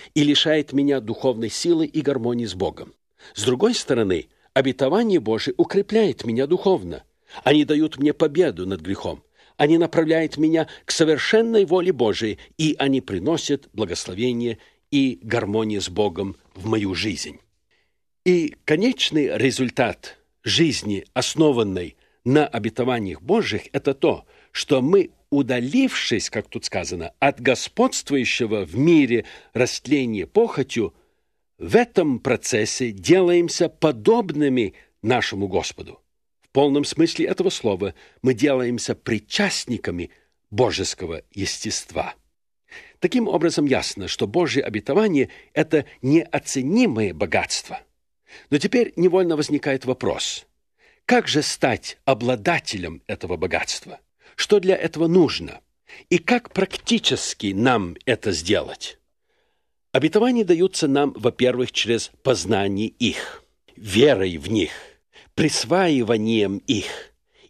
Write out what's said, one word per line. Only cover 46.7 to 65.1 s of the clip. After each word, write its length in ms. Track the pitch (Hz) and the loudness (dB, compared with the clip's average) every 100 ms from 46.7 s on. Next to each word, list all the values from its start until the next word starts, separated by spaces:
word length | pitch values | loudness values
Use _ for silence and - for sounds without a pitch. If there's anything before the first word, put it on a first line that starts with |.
| 214 247 110 104 | 2 2 0 -2
богатство. 680 | 80 101 98 - - - - _ _ _ _ _ - - | -2 -2 -2 -2 -6 -8 -16 _ _ _ _ _ -18 -4
Но 80 | 147 | -2
теперь 340 | 202 247 220 - | 2 0 0 2
невольно 420 | 180 180 175 156 | 2 4 2 0
возникает 480 | 147 147 147 131 123 | -2 -2 -2 -4 -2
вопрос: 600 | 127 107 67 - - - _ _ _ _ _ - | -4 -2 -4 -6 -8 -14 _ _ _ _ _ 0
как 220 | 247 - | 2 2
же 140 | 151 | -2
стать 560 | 139 - 139 107 - - | -2 -2 0 -2 -6 -6
обладателем 1000 | - 123 120 127 104 170 - 98 85 82 - | -2 0 0 -2 0 -2 -4 -8 -10 -12 -14
этого 300 | 101 98 85 | -12 -8 -6
богатства? 640 | 90 82 - - - - _ _ _ - | -4 -4 -4 -10 -12 -20 _ _ _ -6
Что 240 | - 208 | 2 2
для 160 | 185 185 | 4 0
этого 320 | 160 156 165 | 0 -2 4
нужно? 540 | 180 151 - 82 - _ _ _ - - | 6 4 2 -10 -16 _ _ _ -14 -2
И 80 | 175 | -2
как 340 | - 240 - | 2 -2 -2
практически 1000 | - 190 - - 226 - 123 - - 101 | -4 -2 -4 -2 0 0 -2 -4 -6 -4
нам 420 | 98 127 117 87 82 - | 0 2 2 -2 -8 -4
это 280 | 113 110 | -2 -2
сделать? 640 | 82 85 95 65 - - - _ _ _ _ _ _ _ _ _ | -4 0 -2 -2 -10 -14 -16 _ _ _ _ _ _ _ _ _
Обетования 500 | 131 156 208 240 240 | -2 2 2 2 2
даются 460 | 190 165 185 - 147 | 2 2 2 0 0
нам, 240 | 139 143 | 2 0
во-первых, 580 | - 117 - 123 123 123 | 0 -4 0 0 0 -4
через 400 | - 104 113 - _ | -4 -2 -2 -4 _
познание 640 | - 113 92 107 101 98 110 | -2 0 0 0 0 -2 -4
их, 580 | - 113 - - - _ _ _ - | -2 -4 -2 -10 -14 _ _ _ -16
верой 600 | 104 92 147 110 95 82 | -4 4 6 4 0 -4
в 120 | 71 | -4
них, 220 | 110 - - - _ _ | -2 -2 -6 -20 _ _